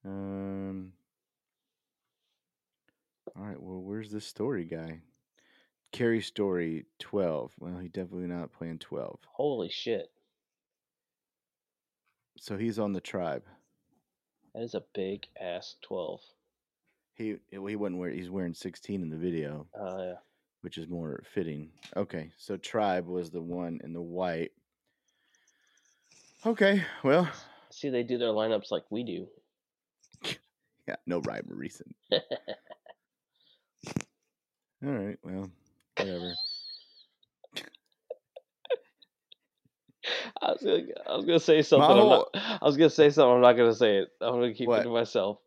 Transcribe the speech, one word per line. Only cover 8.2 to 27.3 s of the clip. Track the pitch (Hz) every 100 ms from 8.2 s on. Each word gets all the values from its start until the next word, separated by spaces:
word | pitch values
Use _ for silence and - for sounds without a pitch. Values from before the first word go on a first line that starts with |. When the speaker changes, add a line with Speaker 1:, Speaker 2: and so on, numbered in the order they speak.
| 90
Speaker 1:
not | 87 80
playing | _ 82 80
twelve. | - 76 50 - _
Speaker 2:
Holy | - 147 127 82
shit. | - - 107 85 _ _ _ _ _ _ _ _ _ _ _ _ _ _ _ _ _ _ _ _ _ _ -
Speaker 1:
So | - 101
he's | 113 107
on | 104
the | 95
Tribe. | - 98 85 65 - _ _ _ _ _ _ _ _ _ _
Speaker 2:
That | -
is | 117
a | - -
big | - 95 101 - -
ass | 92 87 - -
twelve. | - 98 85 - _ _ _ _ _ _ _ _ _
Speaker 1:
He, | _ 110 104 _
he | 98 98 104
wasn't | 101 90
wear-, | 90
he's | 73 87
wearing | 95 87
sixteen | 80 95 - - 98
in | 82
the | 78
video, | 90 82 73 76 76
Speaker 2:
Oh, | - 98 92 90
yeah. | 90 _ _ _ _
Speaker 1:
which | 90 85
is | 82
more | 87 78 - -
fitting. | - 82 73 78 _ - -
Okay, | 101 85 82 _
so | - 95
Tribe | - 113 104 92 87
was | 90 85
the | 85
one | 85 87 87 82
in | -
the | 85
white. | 85 87 92 82 82 _ _ _ _ _ _ _ _ _ _ _ _ _ _ _ _ _ _ _
Okay, | 226 226 196 202 175 -
well. | 135 156 170